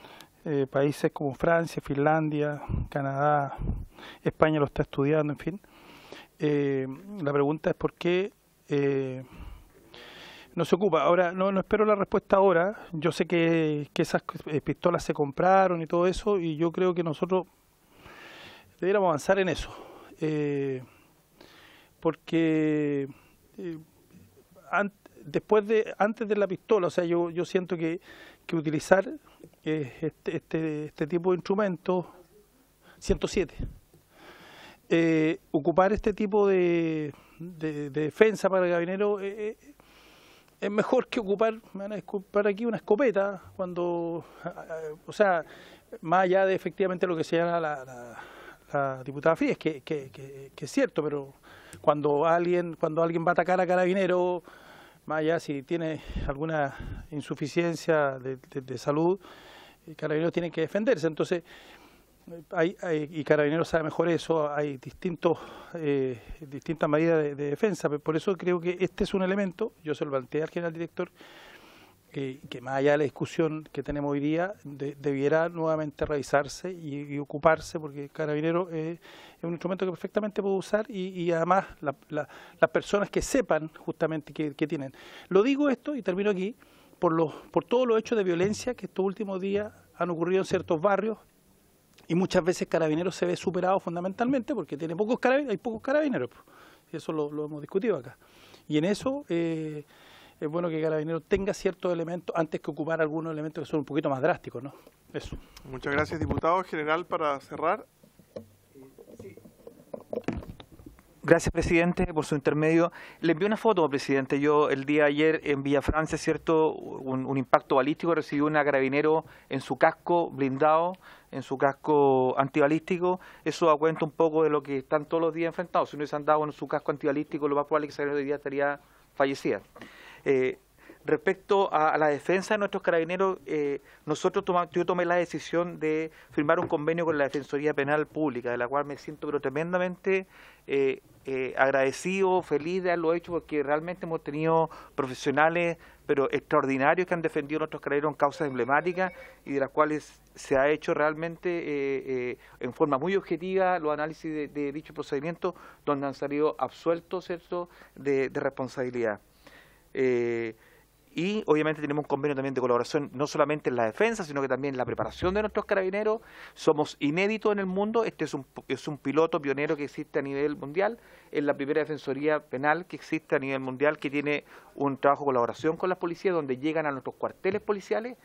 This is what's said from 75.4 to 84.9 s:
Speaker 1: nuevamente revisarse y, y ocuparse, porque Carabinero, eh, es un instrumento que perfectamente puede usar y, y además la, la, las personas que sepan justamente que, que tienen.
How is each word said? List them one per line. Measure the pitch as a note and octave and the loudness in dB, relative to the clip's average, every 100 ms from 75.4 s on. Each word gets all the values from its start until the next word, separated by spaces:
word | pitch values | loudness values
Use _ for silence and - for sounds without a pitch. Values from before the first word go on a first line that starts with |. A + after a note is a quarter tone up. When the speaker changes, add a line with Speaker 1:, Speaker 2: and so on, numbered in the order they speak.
| E3+ | 2
Speaker 1:
nuevamente | E3+ D#3+ D#3 D3+ - | -2 -2 -2 -4 -4
revisarse | D3+ D3 B2+ C#3+ C#3+ - F3+ | -4 -4 0 0 0 -6 -10
y, | F3+ D#3+ C#3+ C#3+ | -10 -8 -8 -8
y | C#3+ | -8
ocuparse, | C#3+ D3 D#3+ D#3+ - E3+ | -8 2 4 4 0 -10
porque | D#3 C#3+ C#3+ | -8 -10 -10
Carabinero, | - D3+ D3+ D#3+ E3+ F#3 | -6 -4 0 2 0 0
eh, | D#3+ D#3+ E3+ - - - - | -4 -6 -10 -16 -20 -20 -10
es | |
un | E3+ | -8
instrumento | E3+ F3 F#3+ F#3 | -4 -4 -2 -4
que | |
perfectamente | E3 G3 G#3+ G#3 - | -4 -6 -4 -4 -2
puede | G3 F#3+ | -2 -2
usar | - G#3 G#3+ | 0 -2 -2
y, | G3+ F#3 | -6 -6
y | F#3 E3+ | -4 0
además | E3 E3 F#3+ - - | 2 4 2 0 -6
la, | D3 - - | -8 -8 -8
la, | D3+ D3 - - - | -8 -8 -12 -20 0
las | D#3+ | 2
personas | F3 - G3+ G3 | 2 0 0 0
que | F3 | -2
sepan | - C4+ F#3+ D#3 D#3+ - | 0 2 2 0 -2 -10
justamente | - - D#3 D#3 - | -10 -2 -2 -2 -6
que, | D3 D3+ - | -6 -6 -2
que | D3+ | -4
tienen. | D#3+ C3+ | -4 -8